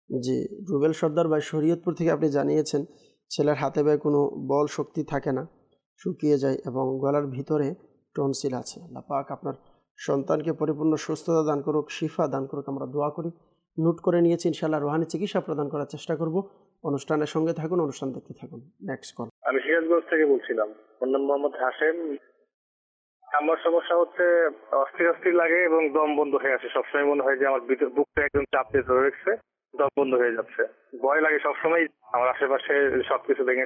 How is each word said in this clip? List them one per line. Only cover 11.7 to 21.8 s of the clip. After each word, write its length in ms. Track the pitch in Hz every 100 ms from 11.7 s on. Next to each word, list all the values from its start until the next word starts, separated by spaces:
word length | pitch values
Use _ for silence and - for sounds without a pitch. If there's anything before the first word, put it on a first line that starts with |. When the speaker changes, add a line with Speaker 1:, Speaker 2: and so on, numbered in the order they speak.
| 151 147
Speaker 1:
শিফা 360 | - 156 - 151
দান 180 | 135 135
করুক, 240 | 143 139
আমরা 160 | 139 131
দোয়া 240 | 147 147
করি। 220 | 156 165 - _ _ _ -
নোট 200 | 160 165
করে 220 | 185 170
নিয়েছি, 260 | 170 170 175
ইনশাআল্লাহ 340 | 151 160 156
রুহানি 240 | 143 160 160
চিকিৎসা 360 | 160 202 190
প্রদান 280 | - 147 143
করার 160 | 147 143
চেষ্টা 300 | 147 - 156
করব। 340 | 165 175 196 _ _ _
অনুষ্ঠানের 420 | 156 135 - 151 147
সঙ্গে 280 | 160 160
থাকুন, 260 | 160 156 180
অনুষ্ঠান 320 | 151 127 135
দেখতে 220 | 120 - -
থাকুন। 180 | 123 127 139 _
নেক্সট 320 | 196 131 - -
কল। 140 | 117 -
Speaker 2:
আমি 180 | - 131
সিরাজগঞ্জ 440 | 139 170 160 170 -
থেকে 160 | 165 151
বলছিলাম, 480 | 131 - 113 107 - - -
ওর 60 | 127
নাম 140 | 139
মোহাম্মদ 300 | 139 143 143
হাশেম। 680 | 135 127 -